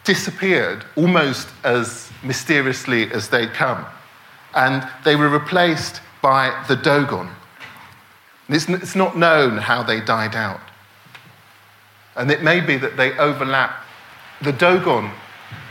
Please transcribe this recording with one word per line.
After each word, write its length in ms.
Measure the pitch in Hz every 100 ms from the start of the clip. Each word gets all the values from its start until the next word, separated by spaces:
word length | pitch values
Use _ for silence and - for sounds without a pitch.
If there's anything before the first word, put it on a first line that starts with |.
disappeared 800 | - 190 - - 190 160 92 104 - -
almost 520 | 175 175 143 123 - -
as 460 | 135 120 113 - - -
mysteriously 880 | 131 131 - 147 131 127 - 120 110
as 160 | 117 -
they'd 240 | 123 117
come, 340 | - 139 92 - - - - - - -
and 320 | - 131 135 131 -
they 120 | 160 147
were 120 | 147
replaced 720 | 147 147 185 175 151 - - - -
by 440 | 139 135 131 - -
the 80 | 131
Dogon. 540 | 156 147 135 98 92 - - - - - - - - _ _ _ -
It's, 200 | 147 156
n-, 60 | 180
it's 200 | 180 196
not 200 | 185 170
known 400 | 170 156 135 107
how 260 | 107 120
they 180 | 113 110
died 340 | 110 113 110
out. 260 | 113 104 95 - - - - - - - - - - _ _ _ _ _ -
And 140 | 127
it 120 | 151
may 180 | 160 180
be 160 | 151 135
that 200 | 131 -
they 200 | 131 135
overlap. 640 | 147 135 135 135 123 - - - - - - -
The 100 | 143
Dogon, 580 | 131 175 185 180 120 104 - - - - - -